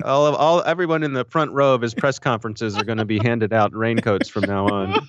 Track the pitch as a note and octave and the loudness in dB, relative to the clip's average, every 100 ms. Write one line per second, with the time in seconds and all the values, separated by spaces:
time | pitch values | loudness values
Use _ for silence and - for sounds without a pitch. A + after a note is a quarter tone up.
0 | - C#3 D3 C#3+ D3+ E3+ - E3 F3 D#3+ | 0 2 2 2 2 2 2 0 0 0
1 | D3+ C3 A#2+ E3 D3 C3+ C#3 B2+ A#2+ A2+ | -2 -4 -2 -2 0 2 2 2 0 -2
2 | C#3+ B2 C#3+ A2+ A2+ G#2+ A2+ G2+ G#2 A2 | -2 0 -2 -2 -4 -6 -4 -4 -2 -2
3 | G#2+ G#2+ A2+ A#2 G#2+ A2 G#2 G2+ A2+ A2+ | -2 0 0 0 0 2 2 0 -2 0
4 | A2+ F#2+ - G#2+ G2 G2 G2+ G#2 F#2+ G#4+ | 0 0 -2 -2 -2 0 0 0 0 -2